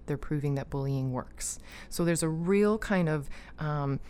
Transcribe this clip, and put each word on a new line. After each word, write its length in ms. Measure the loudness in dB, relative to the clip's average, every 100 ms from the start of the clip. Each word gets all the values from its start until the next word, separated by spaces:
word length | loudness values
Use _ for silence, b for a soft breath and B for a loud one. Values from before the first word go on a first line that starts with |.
| -4
they're 100 | -4
proving 400 | -2 0 0 0
that 140 | -2
bullying 420 | -2 0 0 0
works. 460 | -2 -6 -8 -8 -8 B B B
So 160 | 0 2
there's 180 | 4
a 60 | 2
real 480 | 0 4 6 6 4
kind 320 | 2 2 4
of, 220 | 2 -2 B B -6
um, 420 | -2 0 0 -2 B